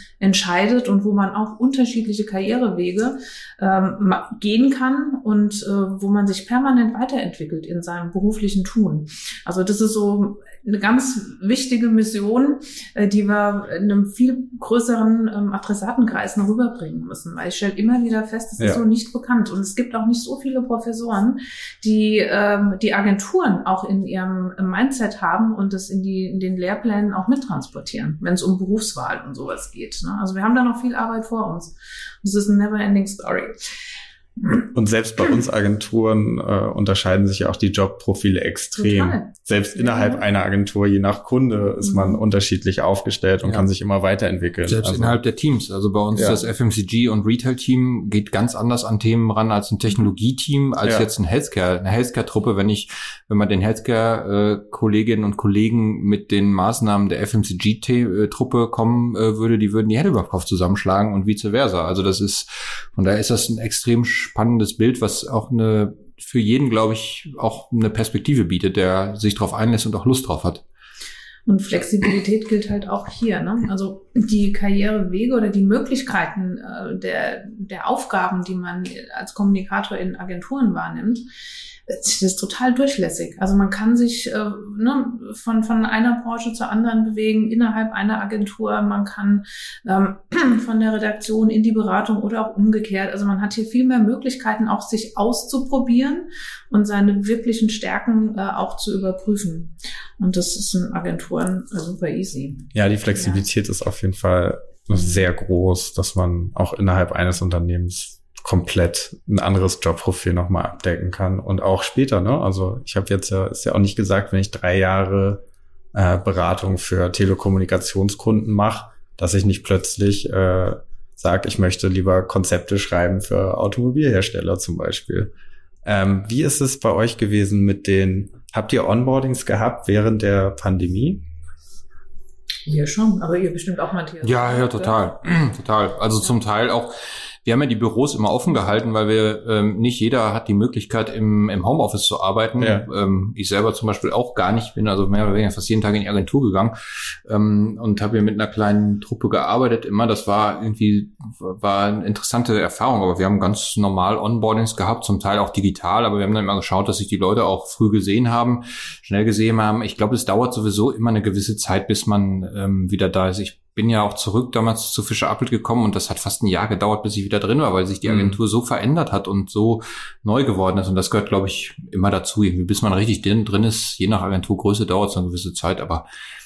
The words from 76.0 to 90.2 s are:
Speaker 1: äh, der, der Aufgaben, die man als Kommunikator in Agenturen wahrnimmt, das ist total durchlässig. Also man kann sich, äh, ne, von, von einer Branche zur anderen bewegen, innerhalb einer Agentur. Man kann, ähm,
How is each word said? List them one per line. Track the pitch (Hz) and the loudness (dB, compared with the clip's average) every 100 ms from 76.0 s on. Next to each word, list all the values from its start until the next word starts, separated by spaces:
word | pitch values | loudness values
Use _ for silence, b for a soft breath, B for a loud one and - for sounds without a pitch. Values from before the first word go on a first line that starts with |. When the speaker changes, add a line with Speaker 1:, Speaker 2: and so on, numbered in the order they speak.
| - 190 165 196 185 - | -2 -2 -2 -4 -6 -6
Speaker 1:
äh, | - - - 185 | -10 -12 -8 -6
der, | 185 170 - - 196 220 | -4 -4 -4 -6 -14 -14
der | 196 185 - | -12 -8 -4
Aufgaben, | 254 - 196 185 185 | -4 -2 -2 0 -2
die | 180 180 | -4 -6
man | 175 180 180 - - - | -6 -8 -8 -12 -14 -12
als | - | -12
Kommunikator | - 202 196 196 196 202 185 | -2 2 2 0 -6 -4 -6
in | 185 - | -6 -6
Agenturen | 185 175 - 277 220 170 | -10 -10 -8 0 0 0
wahrnimmt, | 170 165 196 240 - B B B B B - | -6 -4 -2 -4 -6 B B B B B -10
das | 175 - - | -4 -2 0
ist | 190 185 | 0 0
total | 196 - 254 247 | -6 -2 0 2
durchlässig. | 277 277 170 160 170 - | 2 0 -4 -4 -8 -4
Also | 190 196 | 2 4
man | 196 | 4
kann | 196 214 240 | 2 2 4
sich, | 233 - - | 4 0 -4
äh, | 214 208 - - 208 | -4 -6 -8 -10 -2
ne, | 233 277 226 226 208 | 0 0 -2 -6 -12
von, | 220 226 220 | -10 -2 0
von | 214 226 220 | 2 0 2
einer | 220 240 240 | 2 2 2
Branche | 233 226 226 | -2 -6 -6
zur | 220 214 | -6 -2
anderen | 214 233 226 | 0 2 2
bewegen, | 220 214 220 220 220 | 0 0 2 2 2
innerhalb | 226 233 214 220 | 2 2 2 -2
einer | 196 208 220 | -2 -2 -2
Agentur. | 202 214 214 - 214 208 | -4 -4 -4 -4 -2 0
Man | 208 202 202 | 0 0 -4
kann, | - 202 202 202 B B B 214 | -2 2 2 0 B B B -2
ähm, | 190 190 - | 2 2 -2